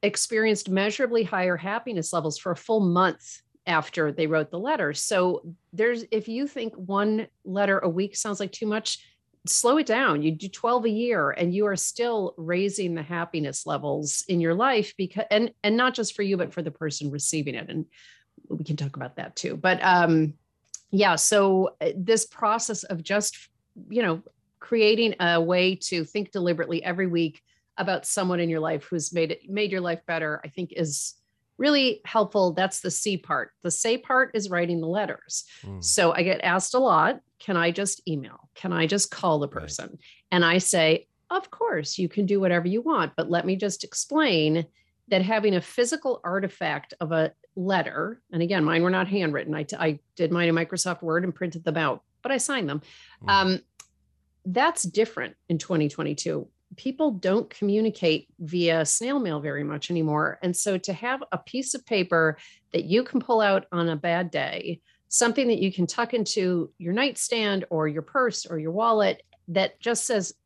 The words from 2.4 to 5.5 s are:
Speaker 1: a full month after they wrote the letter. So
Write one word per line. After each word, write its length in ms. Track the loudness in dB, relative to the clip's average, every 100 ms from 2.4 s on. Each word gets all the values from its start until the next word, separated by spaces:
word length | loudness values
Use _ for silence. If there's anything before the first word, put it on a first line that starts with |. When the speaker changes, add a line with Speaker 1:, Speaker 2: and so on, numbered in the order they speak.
| -6
Speaker 1:
a 60 | -6
full 240 | 0 2
month 600 | 4 4 4 2 -10 -20 _ _ -2
after 460 | 0 0 -2 -2
they 160 | 0 0
wrote 240 | 0 0
the 80 | -4
letter. 340 | -2 0 0
So 500 | -2 -2 2 2 0 -6